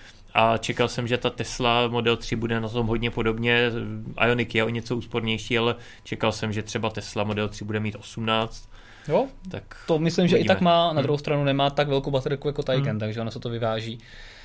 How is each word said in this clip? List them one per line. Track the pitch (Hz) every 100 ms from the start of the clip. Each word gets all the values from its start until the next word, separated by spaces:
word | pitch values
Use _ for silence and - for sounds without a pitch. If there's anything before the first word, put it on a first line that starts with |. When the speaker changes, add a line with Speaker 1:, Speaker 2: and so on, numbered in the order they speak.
| - - -
Speaker 1:
A | - 113 113
čekal | - 120 120
jsem, | - 120
že | 120
ta | 123
Tesla | - 117 - 123 117 120
Model | 120 117 117
tři | - 117
bude | 113 117
na | 110
tom | 120 113
hodně | 107 117
podobně. | 120 110 113 117 120 120 117 107 110 117 120 113
Ioniq | 123 117 113
je |
o | 113
něco | 117 113 123
úspornější, | - 120 110 110 - 120
ale | 117 113 - -
čekal | - 110 113
jsem, | 104 110
že | 104
třeba | 104 117 107
Tesla | 104 - 110
Model | 104 107 107
tři | - 104
bude | 107
mít | 107 -
osmnáct. | - - 113 113 113 - - - - - -
Speaker 2:
Jo, | 165 269 - 190
Speaker 1:
Tak | - - - -
Speaker 2:
to | 160
myslím, | 165 165 175
že | 175
i |
Speaker 1:
uvidíme. | 110 190
Speaker 2:
tak |
má, | 180 170 170
na |
Speaker 1:
Hmm. | 156
Speaker 2:
druhou | 139 147
stranu | - 147
nemá | 143 139 139
tak | 143 147
velkou | 135 135
baterku | 139 139 135 147
jako | 143
Taycan, | 135 131 139
Speaker 1:
Hmm. | 107
Speaker 2:
takže | 107 113
ono | 113
se | 120
to | 120
vyváží. | 117 117 110 110 113 - - - -